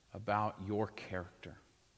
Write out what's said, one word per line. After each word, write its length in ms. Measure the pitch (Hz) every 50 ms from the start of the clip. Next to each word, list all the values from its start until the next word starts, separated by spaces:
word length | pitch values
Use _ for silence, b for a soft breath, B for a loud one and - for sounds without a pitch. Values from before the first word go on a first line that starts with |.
| _ _ -
about 420 | 101 107 104 104 104 107 107 - - 95 98
your 200 | 104 104 110 104
character. 680 | - - - - 98 92 87 90 - - - - 73 - - - - - - - _